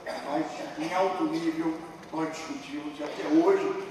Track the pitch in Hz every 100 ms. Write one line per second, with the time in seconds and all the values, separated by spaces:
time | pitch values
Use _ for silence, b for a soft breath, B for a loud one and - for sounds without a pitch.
0 | - - - 151 - - 156 - 165 185
1 | 190 170 156 165 165 160 160 156 - -
2 | - 151 160 - - 135 - 147 151 -
3 | - - 151 160 175 196 - - -